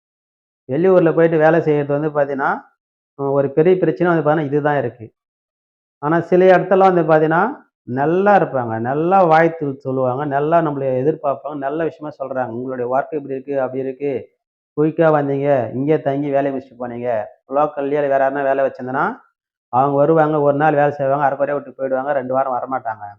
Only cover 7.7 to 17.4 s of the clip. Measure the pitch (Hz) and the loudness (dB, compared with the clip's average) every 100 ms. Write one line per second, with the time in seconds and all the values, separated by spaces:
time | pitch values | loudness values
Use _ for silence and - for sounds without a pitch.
7.7 | _ - 123 147 175 202 196 147 131 117 | _ -10 -4 -2 0 4 4 2 -2 -4
8.7 | 113 120 143 170 196 175 160 170 165 143 | -4 -4 -2 2 2 4 4 4 0 -6
9.7 | 131 135 131 127 127 147 139 151 170 160 | -6 -6 -2 -2 -2 -2 -2 0 0 0
10.7 | 139 135 127 135 - 143 131 139 151 135 | -2 -2 0 -2 -2 -4 -4 -8 -8 -6
11.7 | 156 160 - 151 - 135 131 120 117 131 | -4 -6 -8 -14 -10 -8 -6 -6 -6 -8
12.7 | 127 123 131 143 156 139 135 131 139 127 | -6 -4 -2 -4 -8 -8 -10 -6 -4 -4
13.7 | 127 135 131 143 123 - _ _ _ _ | -6 -8 -8 -6 -6 -10 _ _ _ _
14.7 | - 156 160 160 151 139 139 143 139 113 | -2 -2 2 2 2 0 -2 0 0 0
15.7 | 120 143 151 139 139 147 139 139 135 127 | -4 -2 0 0 -4 -2 -2 -2 -4 -10
16.7 | 120 123 120 120 113 104 - | -12 -12 -8 -4 -4 -6 -14